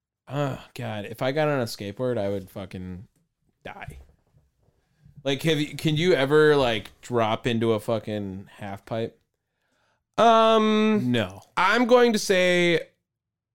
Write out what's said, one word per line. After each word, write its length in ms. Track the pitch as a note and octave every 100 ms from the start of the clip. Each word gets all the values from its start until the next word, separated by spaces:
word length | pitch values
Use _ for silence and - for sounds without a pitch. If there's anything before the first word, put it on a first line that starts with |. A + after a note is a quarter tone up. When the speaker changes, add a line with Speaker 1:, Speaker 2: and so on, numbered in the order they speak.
| _ _ -
Speaker 1:
Oh, 300 | C#3 C#3+ - -
God! 320 | - A2+ G#2+ G#2
If 160 | A2+
I 100 | C3
got 160 | D3 D3+
on 120 | C#3
a 40 |
skateboard, 540 | A2+ - G2+ G2 B2+ A#2
I 100 | G2+
would 220 | G2+ F#2
fucking 560 | G#2 F#2+ F#2+ F#2 F2+ B2 _ _ _ _ _
die. 340 | - G3+ - - - _ _ _ _ _ _ _ _ _ - -
Like, 180 | C#3 C#3
have 160 | D#3+ D3+
you, 160 | D3 C#3+
can 200 | D#3+ D3+
you 180 | F3+
ever, 420 | C#3+ C3+ D3+ D3+ D3
like, 360 | B2 G#2+ - _
drop 440 | - A#2 G#2+ A2+ B2+
into 260 | A#2 A2+
a 80 | A2
fucking 680 | - A2 A2 G#2+ G2+ F#2+ G2+ -
half 280 | G#2 G2 -
pipe? 320 | A#2 A2+ _ _ _ _ _ _ _ _ _ _ -
Speaker 2:
Um, 960 | A3+ A3+ A3+ A3 G#3+ G#3+ G#3+ G#3+ B2
Speaker 1:
No. 300 | A#2+ F#2+ F#2+ _ -
Speaker 2:
I'm 300 | F#3 A#3 A#3
going 260 | B3 A#3+
to 60 | G#3+
say, 640 | - F#3 F3+ F3 F3 E3 - _ _ _ _ _ _